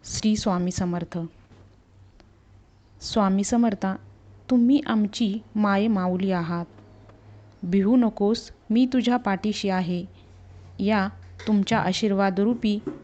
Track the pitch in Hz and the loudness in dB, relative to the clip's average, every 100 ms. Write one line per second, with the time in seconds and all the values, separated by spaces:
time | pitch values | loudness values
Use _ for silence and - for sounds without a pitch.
0 | - - 220 214 214 180 180 - 180 175 | -10 -4 0 0 0 0 -2 -2 -4 -4
1 | 165 175 165 - _ - - _ _ - | -6 -8 -8 -12 _ -20 -20 _ _ -20
2 | - - - _ _ - _ _ _ - | -20 -20 -20 _ _ -20 _ _ _ -18
3 | - 233 196 190 202 240 233 202 190 196 | -4 0 2 2 0 2 0 0 -6 -6
4 | - - - - - 254 240 285 - 220 | -12 -20 -20 -20 0 2 4 2 2 0
5 | 208 - 226 208 - 214 208 196 226 202 | 0 0 -2 -2 -6 -2 2 2 2 0
6 | 180 185 190 180 165 175 170 - - - | 0 0 0 -2 -2 -6 -8 -14 -20 -20
7 | - - - - - - 175 196 196 254 | -20 -20 -20 -20 -20 -12 0 2 4 4
8 | 233 - 202 233 - - - 220 254 254 | 2 0 0 0 -6 -20 0 2 4 2
9 | 233 247 226 190 214 208 202 185 175 175 | 2 0 0 -2 -2 -2 -2 -2 -2 -4
10 | - - - - - - - - 196 214 | -6 -16 -20 -20 -20 -20 -20 -4 0 0
11 | 190 - - - - 208 190 226 180 185 | 0 -6 -20 -10 0 0 2 0 0 0
12 | 214 196 196 185 208 240 220 208 - - | 0 2 0 2 0 0 0 -2 -6 -12